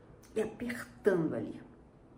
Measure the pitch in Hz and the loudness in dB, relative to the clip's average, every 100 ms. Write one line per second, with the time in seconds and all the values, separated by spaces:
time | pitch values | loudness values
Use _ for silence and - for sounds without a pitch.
0 | - - - 220 - - 240 - - - | -20 -20 -6 -2 -2 -4 -6 -6 -10 0
1 | 202 175 - - - - - - - - | 4 6 4 0 -4 -8 -14 -20 -20 -20
2 | - | -20